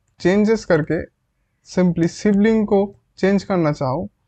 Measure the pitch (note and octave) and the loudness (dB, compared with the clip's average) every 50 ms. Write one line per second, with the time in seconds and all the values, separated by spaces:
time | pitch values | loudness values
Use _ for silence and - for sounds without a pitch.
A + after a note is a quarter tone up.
0 | _ _ _ - - F3 F#3+ G#3 G#3+ G#3+ A3+ G#3 - - F3 D#3 D#3 - D#3 F3+ | _ _ _ -2 0 2 2 2 2 2 0 -2 0 0 0 0 0 -2 -4 -6
1 | - - _ _ _ _ _ _ _ _ _ _ _ - - F#3 F3+ F3+ E3 E3+ | -6 -10 _ _ _ _ _ _ _ _ _ _ _ -6 -2 0 0 0 2 0
2 | E3 E3 - - - G#3+ G#3 G3 G#3 A3+ A3 A3 G#3 G#3 G#3 G3 G3+ G3+ - _ | -2 -2 -2 -2 0 0 2 2 2 2 2 2 0 0 0 0 0 -2 -6 _
3 | _ _ _ - F#3+ F#3+ G3+ G3 F#3+ - G3 F3+ E3 D3 D3 - C#3+ B2+ B2+ D#3+ | _ _ _ -2 0 0 0 0 0 -2 -2 0 0 0 -2 -2 -4 -4 -4 -6
4 | G3 G#3 _ _ _ | -8 -10 _ _ _